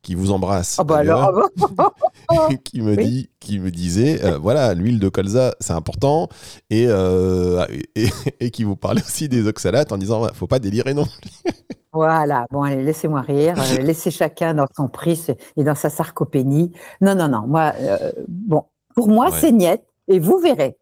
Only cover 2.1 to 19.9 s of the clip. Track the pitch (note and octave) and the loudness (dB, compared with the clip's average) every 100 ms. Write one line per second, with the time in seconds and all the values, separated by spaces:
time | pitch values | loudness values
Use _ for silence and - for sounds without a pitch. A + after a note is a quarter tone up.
2.1 | _ - E4 D#4 C3 - - A2 G#2 A2 | _ 0 2 2 -2 -6 -4 0 2 0
3.1 | B2+ - _ - G2+ F#2 E2+ F2 F2+ C3+ | -2 -6 _ -8 -6 -4 -4 -2 2 2
4.1 | D#3 F#2+ D2+ E2+ D3 B2 F2 G#2 A#2 G2 | 2 0 0 0 2 2 2 0 2 0
5.1 | F#2+ G2 A#2 B2+ - - E2+ D#2+ F#2+ C#3 | 0 0 0 0 -2 -4 -4 -4 -2 0
6.1 | D3+ F3+ - - - _ G#2+ A#2+ G2+ F#2 | 0 -2 -10 -20 -20 _ 2 2 2 2
7.1 | F#2 F#2 F#2 F2+ F2+ - B1+ - G#2+ A#2+ | 2 2 2 0 0 -2 -6 -8 -2 -2
8.1 | - C3+ - A#2+ A#2 G#2+ G2 G2 A#2+ - | 0 -8 -6 -8 -4 -4 -4 -2 -2 -4
9.1 | - D3+ B2 G#2+ A2 F#2 A#2 D3+ G2 G2 | -6 -2 0 0 -2 0 0 0 -4 -2
10.1 | A2 A2+ - F2+ C3 G#2 G#2+ C3+ C#3+ C#3+ | -2 -2 -4 -2 -2 0 -2 -2 -2 -4
11.1 | - - - F4+ - _ D4+ _ D#3+ D#3 | -6 -20 -8 -8 -8 _ -20 _ -2 2
12.1 | D#3+ D3 C3+ A#2+ C#3+ C#3+ C3+ C3+ D#3+ D#3+ | 2 0 -2 -2 -4 -2 -2 -2 -2 -2
13.1 | D3 B2 C#3 D#3 F3 C3+ B2+ C#3 D#3+ F#3 | -4 -2 0 0 0 0 0 0 -2 -4
14.1 | - D#3 - E3 D3+ C3+ - C3+ - E3+ | -2 -4 -2 -2 0 -2 -2 -6 -2 -2
15.1 | E3 - B2 - - C#3+ D3+ D3+ D3+ D#3+ | -2 -4 -6 -6 -2 0 0 -2 -4 -8
16.1 | - D3 C#3 C3 C#3+ E3+ - - - G3 | -4 -2 0 0 0 0 -4 -20 0 2
17.1 | G3 D#3 A#2 A2+ D#3+ D#3 - - G2 - | 4 2 0 0 0 0 -2 -2 -2 -2
18.1 | - - F3 A3 D#3 - _ _ - G#3+ | -8 -10 -10 -2 -2 -2 _ _ 0 4
19.1 | G#3+ D4+ - D#4+ A#3 F3 G#3+ _ | 4 4 2 4 6 4 2 _